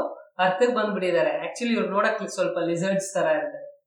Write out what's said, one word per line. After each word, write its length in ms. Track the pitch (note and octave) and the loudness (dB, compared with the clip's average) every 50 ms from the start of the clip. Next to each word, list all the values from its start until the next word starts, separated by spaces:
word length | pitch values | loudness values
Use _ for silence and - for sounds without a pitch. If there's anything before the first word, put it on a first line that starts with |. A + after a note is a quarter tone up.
| - - - - - - _ - | 0 -2 -6 -12 -16 -10 _ 0
ಅರ್ಥಕ್ 360 | F#3 F#3 F#3 - - B3 A#3 | 2 2 4 4 2 2 4
ಬಂದ್ಬಿಟ್ಟಿದ್ದಾರೆ. 720 | A3 G#3 G3+ F#3+ F3+ F3+ F3+ E3+ E3 D3+ - - - - - | 2 0 0 0 0 0 2 2 2 2 2 0 -2 -4 -6
Actually 280 | - - A#3+ A#3 A3+ G3+ | -6 -4 -2 0 0 0
ಇವ್ರು 160 | - - F#3 | 0 0 0
ನೋಡಕ್ 360 | G#3 A3 - - - G3 F3+ | 0 2 2 0 -2 -4 -6
ಸ್ವಲ್ಪ 280 | - F#3+ F3 E3 E3+ E3+ | -2 -2 -2 0 0 0
ಲಿಸರ್ಡ್ಸ್ 540 | E3 E3 E3+ E3 F#3 G3 F#3+ F#3+ - - - | 0 0 0 0 0 0 0 0 -2 -2 -2
ತರ 120 | F3+ D#3 | 0 2
ಇರ್ತಾರೆ. 560 | D#3 D#3 D3+ D3+ - - - - - - _ _ | 2 2 0 0 -4 -6 -10 -12 -14 -16 _ _